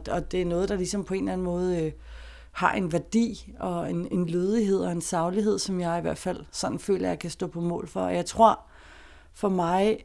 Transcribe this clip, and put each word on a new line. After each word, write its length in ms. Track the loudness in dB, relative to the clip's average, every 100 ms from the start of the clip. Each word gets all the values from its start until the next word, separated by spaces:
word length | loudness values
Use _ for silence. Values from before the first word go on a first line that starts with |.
| -2
og 200 | -4 -2
det 100 | -2
er 40 | 0
noget, 240 | 0 0
der 60 | 0
ligesom 280 | -2 -2
på 100 | -2
en 60 | -2
eller 140 | -2
anden 120 | -2 -2
måde, 400 | 0 0 0 -2
øh, 60 | -4 -16 -16 -16 -18 -14
har 220 | 0 0
en 180 | 2 0
værdi, 640 | -2 0 2 2 -2 -14 -8
og 300 | -4 -4 -2
en, 180 | -4 -2
en 140 | 0 0
lødighed 540 | 0 2 2 4 2
og 120 | 2
en 100 | -2
saglighed, 580 | -2 0 2 2 2 2
som 200 | 0 0
jeg 180 | 0 0
i 40 |
hvert 160 | -2 -2
fald 280 | -4 -6 -8
sådan 280 | -6 -4 -4
føler, 280 | 0 0 0
jeg 120 | -2
kan 100 | -6
stå 180 | -6 -6
på 140 | -2
mål 260 | -2 -2 -4
for. 140 | -2
Og 140 | 0 0
jeg 100 | -2
tror, 460 | 6 6 6 -6 -20 -20 -20 -20 -20 -20
for 160 | -4 0
mig 540 | 2 2 4 4 0